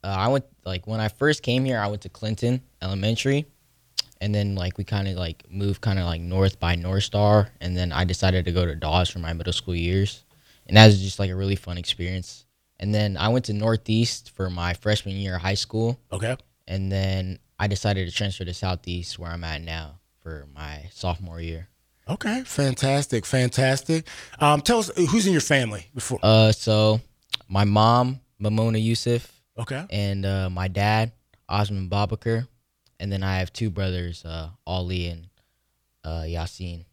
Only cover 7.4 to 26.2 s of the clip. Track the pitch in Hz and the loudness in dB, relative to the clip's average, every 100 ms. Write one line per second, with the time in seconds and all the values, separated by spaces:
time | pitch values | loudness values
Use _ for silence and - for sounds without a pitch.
7.4 | 101 - 87 90 90 78 90 90 95 90 | 4 -4 -4 -2 -2 0 0 2 2 2
8.4 | 87 87 87 80 78 85 87 92 82 82 | 2 0 0 -2 0 0 0 -2 -8 -6
9.4 | 82 87 - 87 85 95 98 - _ _ | -4 -4 -4 -2 0 2 0 -4 _ _
10.4 | _ _ - 104 110 101 95 - 98 92 | _ _ 4 10 12 10 2 -4 -6 -2
11.4 | 98 98 - 87 87 - 87 92 90 - | -2 -2 -4 -10 -8 -6 -4 -6 -8 -16
12.4 | _ _ _ _ 202 104 104 95 - 127 | _ _ _ _ -2 0 0 0 0 0
13.4 | 120 104 110 113 - 110 120 - - - | 0 -2 0 0 0 0 0 -2 -12 -6
14.4 | 95 90 87 87 104 104 98 98 98 92 | -6 -4 -4 -2 -2 -2 -2 -6 -4 -4
15.4 | 90 98 - 110 113 123 _ - 110 127 | -2 -2 -4 -2 -2 -4 _ -8 -6 -6
16.4 | _ _ - 95 95 95 95 95 92 - | _ _ -8 -4 -2 0 0 -2 -4 -8
17.4 | _ _ 101 98 107 98 90 - 101 95 | _ _ -2 0 0 -2 -2 -4 -4 -4
18.4 | 90 87 95 90 - 87 85 - 85 85 | -8 -4 -4 -4 -6 -8 -8 -10 -10 -8
19.4 | 85 80 82 80 78 78 _ _ 82 78 | -6 -8 -8 -10 -10 -18 _ _ -14 -14
20.4 | 71 71 76 73 73 - 92 87 90 82 | -14 -16 -14 -14 -16 -8 -6 -6 -8 -10
21.4 | 82 82 90 _ _ _ - 190 214 233 | -8 -8 -12 _ _ _ -8 -6 -2 -4
22.4 | 262 - 139 127 139 139 143 120 - 131 | -4 -2 0 0 0 0 0 -4 0 0
23.4 | 123 123 135 135 - 160 160 - - - | 2 2 2 2 0 -2 -2 -16 -18 0
24.4 | 147 147 147 233 190 - 170 208 196 170 | 4 4 4 2 2 0 2 4 4 2
25.4 | - 143 120 104 - 127 - 120 | 4 2 2 -6 -10 -10 -6 0